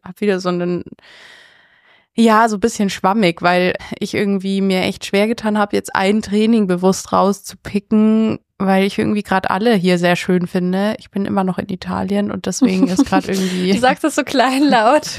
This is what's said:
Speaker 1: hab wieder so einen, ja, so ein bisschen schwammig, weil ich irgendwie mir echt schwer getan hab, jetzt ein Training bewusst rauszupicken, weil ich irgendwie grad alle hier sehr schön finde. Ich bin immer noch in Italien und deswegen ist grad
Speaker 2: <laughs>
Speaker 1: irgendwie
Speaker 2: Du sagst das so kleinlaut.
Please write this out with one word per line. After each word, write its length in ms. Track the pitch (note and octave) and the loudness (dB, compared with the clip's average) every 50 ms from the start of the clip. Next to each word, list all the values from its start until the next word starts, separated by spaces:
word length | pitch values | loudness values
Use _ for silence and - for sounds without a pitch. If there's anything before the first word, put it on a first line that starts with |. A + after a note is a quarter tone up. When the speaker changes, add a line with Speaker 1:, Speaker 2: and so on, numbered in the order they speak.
| - | -18
Speaker 1:
hab 160 | F#3 - - | -18 -10 -4
wieder 200 | G#3 G3+ F#3+ F#3 | -2 -2 -2 -2
so 100 | F#3 F3+ | -2 -4
einen, 340 | F3+ F3 F3 F3 F3 E3+ - - - - _ - - - - - - - - - _ _ _ _ _ _ _ _ _ _ _ _ _ | -2 -2 -2 -4 -4 -6 -8 -12 -18 -20 _ -20 -20 -20 -20 -20 -20 -20 -20 -20 _ _ _ _ _ _ _ _ _ _ _ _ _
ja, 360 | A#3 A3+ A3+ G#3+ A3 A#3 A3+ | 2 4 4 6 4 4 2
so 80 | G#3+ F#3 | 0 -2
ein 20 | |
bisschen 300 | A#3 A#3 - - G#3 F#3+ | -2 -2 0 -2 -2 -2
schwammig, 500 | - - - F#3 G3+ A3+ G3+ E3+ E3+ - | -2 -2 -2 0 2 2 2 2 0 0
weil 340 | F3 F3 F3+ F3+ F3+ F3+ - - - - - - | 0 2 2 2 2 0 -2 -4 -8 -12 -10 -10
ich 140 | G#3 - | -8 -6
irgendwie 480 | - C3+ G#3 G3+ G3 F#3+ F#3+ G3 G3 G3 | -4 -2 -2 -2 -2 -2 -2 -2 -2 0
mir 220 | G3 F#3+ F#3 F#3 | 0 0 0 0
echt 240 | F#3 G3+ F#3 - - | -2 -4 -4 -8 -6
schwer 200 | - - G3 G#3 | -2 0 0 0
getan 300 | A3 A#3+ - A3 G#3+ G#3 G#3+ | 0 -2 -4 -2 -2 0 0
hab, 140 | G3+ G3+ | 0 0
jetzt 220 | - G3 - - - | -2 -4 -4 -2 -2
ein 240 | - F#3+ G3 G#3 A3 | 0 0 0 0 0
Training 460 | G#3 G3 G3+ G#3+ A3 A3 A#3 A3 G#3 | -2 0 0 2 2 4 4 2 2
bewusst 460 | F3+ F3+ F3+ F#3 F#3+ F#3 - - - | 0 0 2 2 2 0 0 -2 -2
rauszupicken, 1300 | F#3+ F#3 F#3 G3 G3+ - - - - - - - - G3+ - _ A3 G#3+ G#3+ A3 A3 A3 A3 A3 - - - _ _ - | 0 2 2 2 0 -4 -8 -16 -20 -16 -12 -6 -6 -6 -2 _ 2 2 4 4 2 2 0 0 -2 -6 -10 _ _ -4
weil 260 | G3 F#3+ F#3+ F#3+ G3 | 0 2 2 2 2
ich 140 | G3+ - - | 0 -2 -2
irgendwie 240 | G#3+ G#3+ G#3+ G#3 | -2 -2 -2 -2
grad 280 | - - F#3+ F#3+ - - | -2 -2 -2 -2 -2 -2
alle 240 | G3 F#3+ A3 A#3+ A3+ | -2 0 2 2 2
hier 240 | F#3 F3 F3+ F3+ E3+ | 2 2 2 2 2
sehr 180 | F3 F3 F3 | 2 2 0
schön 300 | - - - F3+ F3+ F3 | 0 0 0 0 0 0
finde. 480 | - - F#3 F3+ F3+ F#3 F#3+ G3+ G#3+ A3 - | -2 -2 -2 -2 -2 -2 -2 -2 -2 -4 -6
Ich 120 | - - | -12 -8
bin 140 | - G3+ G3 | -6 -6 -4
immer 200 | - G#3 G3 F#3 | -2 -2 -2 -2
noch 120 | F#3 F3+ - | -2 -4 -4
in 100 | - G3+ | -6 -6
Italien 600 | F#3 F3+ - F3+ F3+ F#3 F#3+ F#3 G3+ G3+ G3+ G#3 | -8 -10 -8 -6 -6 -6 -4 -2 -2 -2 -2 -2
und 140 | - F#3+ - | -6 -6 -6
deswegen 420 | F#3+ F3+ - C4+ F#3+ F#3 F#3 F3+ F3+ | -6 -2 0 0 0 2 2 0 2
ist 180 | F#3 A3+ C4+ | 2 0 0
grad 180 | - G3 F#3 - | 2 2 0 0
Speaker 2:
<laughs> 40 | - | 0
Speaker 1:
irgendwie 440 | F#3+ F#3+ F#3+ F#3 F#3 F#3 F3+ F#3 | -2 -2 -2 -2 -2 -2 0 0
Speaker 2:
Du 60 | G3+ A#3 | 2 2
sagst 260 | B3 B3+ C#4+ - - | 2 2 2 2 -2
das 100 | D4 - | -2 -2
so 80 | D4+ | -2
kleinlaut. 840 | C#4 - - C4 A3+ C4+ C4 C#4 D4+ C#4 C4 A3+ G#3+ A#3 D4 D4 - - - | -4 0 0 2 2 2 2 2 2 4 4 4 4 4 4 2 0 -2 -10